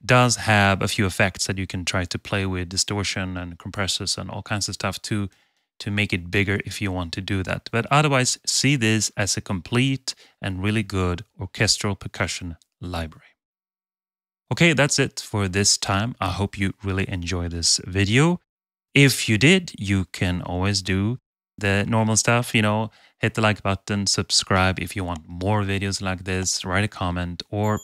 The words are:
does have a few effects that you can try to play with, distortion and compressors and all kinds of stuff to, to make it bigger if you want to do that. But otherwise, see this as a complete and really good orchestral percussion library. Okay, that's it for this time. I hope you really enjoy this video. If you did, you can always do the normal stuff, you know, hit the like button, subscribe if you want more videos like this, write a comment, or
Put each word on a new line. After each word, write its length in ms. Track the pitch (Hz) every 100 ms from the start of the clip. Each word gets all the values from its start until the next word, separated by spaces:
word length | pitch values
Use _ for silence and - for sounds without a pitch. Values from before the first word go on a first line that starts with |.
does 340 | 101 123 123 117
have 440 | - 104 98 95
a 60 | 101
few 180 | - 95
effects 400 | - 101 - -
that 140 | 95
you 80 | 92
can 180 | 98 85
try 180 | 98
to 140 | 87 -
play 300 | - 101 95
with, 200 | 92 87
distortion 680 | 92 - 104 95 104 92 90
and 220 | 87 85
compressors 580 | 101 104 92 - 98 -
and 100 | 95
all 140 | -
kinds 260 | - 104 -
of 60 |
stuff 260 | 95 101 -
to, 260 | - 107 98 _ _ _ _ -
to 140 | 107
make 200 | 101 104
it 200 | 95 87
bigger 280 | 101 101 101 -
if 160 | -
you 100 | 98
want 220 | 90 85
to 80 | 104
do 220 | 95 98
that. 260 | 92 90 -
But 140 | 113 117
otherwise, 480 | 143 151 135 127 - -
see 280 | - 135 143
this 360 | 110 110 104 -
as 220 | 101 -
a 40 |
complete 760 | - 95 - 120 135 135 - - - -
and 220 | 101 92
really 180 | 101 107
good 440 | 104 95 90 85 - -
orchestral 560 | 98 - 107 - 104 95
percussion 600 | - - 92 - 90 82 _ -
library. 560 | 90 87 82 80 - _ _ _ _ _ _ _ _ _ _ _ -
Okay, 220 | 123 170
that's 240 | 135 143 -
it 220 | 127 -
for 280 | - 104 98
this 300 | 95 101 -
time. 380 | - 98 113 -
I 100 | 95
hope 280 | 90 98 -
you 160 | 98 -
really 240 | 98 95 98
enjoy 420 | 92 87 90 85
this 300 | 85 82 - -
video. 540 | 92 98 117 160 175 _ _ _ _ _ 139
If 340 | 139 123 -
you 80 | 107
did, 360 | 139 190 180 -
you 280 | 98 98 90
can 360 | - 95 90
always 400 | - 90 95 101
do 380 | 95 92 104 127 _ _ _ -
the 260 | 101 98 101
normal 280 | 113 110 110
stuff, 400 | - 120 120 117
you 60 |
know, 280 | 107 107 110 _ _ _
hit 140 | 110
the 80 | -
like 200 | 110 104
button, 460 | 101 95 - 101 98
subscribe 720 | - 98 - - 95 92 90
if 160 | 82 98
you 80 |
want 240 | 87 87 85
more 340 | 87 95 107
videos 380 | 98 98 98 92
like 220 | 98 92
this, 400 | 92 92 92 -
write 200 | 95 92
a 40 | 104
comment, 560 | - 92 87 87 87 -
or 300 | 104 107 107